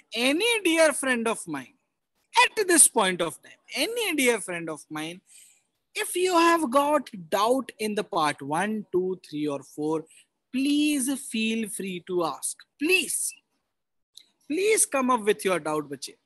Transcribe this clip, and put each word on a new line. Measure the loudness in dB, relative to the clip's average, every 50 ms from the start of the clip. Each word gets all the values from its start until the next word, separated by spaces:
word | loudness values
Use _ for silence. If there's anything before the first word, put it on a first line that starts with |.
| -16 _ -6
any | -2 0 0 0 2 2 0 0 2 2
dear | 2 4 6 4 4 4
friend | 0 -2 -2 -2 0 0 -2
of | -4 -4 -6 -8
mine, | -10 -10 -10 -14 _ _ _ _ _ _ _ _ _ _ _ _ 2 4 4
at | 4 2 0 2 4
this | 6 6 6 6
point | 4 2 2 2 0 0
of | -2 -4 -4 -8 -16
time, | -20 -20 -20 _ -10 -4
any | -4 -2 -2 -2 -2 -2 -2 0
dear | 2 2 2 2 0
friend | -2 -6 -8 -8 -6 -8
of | -10 -10 -12 -12
mine, | -10 -8 -8 -8 -10 -14 -18 _ -20 -20 -20 -20 _ _ _ _ _ _ _ _ _
if | -6 -6 -4 -2
you | 0 0 2 4
have | 4 6 6 4 4 2 2
got | 2 2 4 4 2 0 0 -2 -10 -16 -6 -4
doubt | 0 2 2 2 2 0 0 -6 -8 -6
in | -6 -4 -2
the | -4 -4
part | -2 0 0 2 2 0 -2
one, | -4 -4 -2 -2 -2 -2 -4 -6 -6 -2
two, | -2 0 0 0 -4 -6 -8 -10
three, | -6 -4 -4 -4
or | -4 -6
four, | -8 -12 -10 -6 -4 -2 -2 -4 -6 -8 _ -20 _ _ _ _ _ _
please | -4 -2 0 2 2 2 2 2 0 0 -2 -2 -4 -6
feel | -6 -6 -4 -2 -2 0 0 -2 -4 -6
free | -8 -8 -8 -8 -8 -8 -8 -4
to | -2 -2 -2
ask. | -2 -4 -6 -8 -8 -8 -10 -14 _ _ _
Please, | 0 0 2 0 0 -2 -4 -6 -6 -8 -8 -12 _ _ _ _ _ _ _ _ _ _ _ _ _ _ _ -20 -20 _ _ _ _ -6
please | -4 0 2 2 4 4 2
come | 2 0 0 0 2
up | 0 2
with | 2 0 0 0 0
your | 0 0 0
doubt, | -2 -2 -4 -4 -4 -6
bache. | -10 -12 -12 -14 -16 _ _